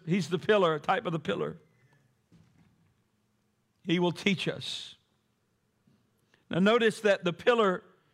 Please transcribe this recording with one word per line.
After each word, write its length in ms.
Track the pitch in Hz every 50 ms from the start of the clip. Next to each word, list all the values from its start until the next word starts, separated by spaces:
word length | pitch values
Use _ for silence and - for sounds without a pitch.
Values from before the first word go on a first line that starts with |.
| -
He's 240 | 160 165 202 165 135
the 100 | 170 180
pillar, 360 | - - 214 208 190 165 156
a 40 | 151
type 260 | - - 190 180 -
of 60 | 180
the 80 | 165 165
pillar. 380 | - - 202 - 151 147 160 170 _ _ _ _ _ _ _ _ _ _ _ _ _ _ _ - _ _ _ _ _ _ _ _ _ _ _ _ _ _ _ _ _ _ _ _ _ _ _ _ _ _ _ _ -
He 160 | 175 170 180
will 140 | 175 175 160
teach 340 | - - 208 196 - - 165
us. 480 | 131 - - - - - - - - _ _ _ _ _ _ _ _ _ _ _ _ _ _ _ _ _ _ _ _ _ _ _ _ _ _ _ _ _ _ -
Now 100 | - 160
notice 420 | 185 202 226 240 233 220 - -
that 240 | - 208 196 - -
the 80 | 175 165
pillar 500 | - - 247 240 233 220 196 180 180 - _ _ _ _ _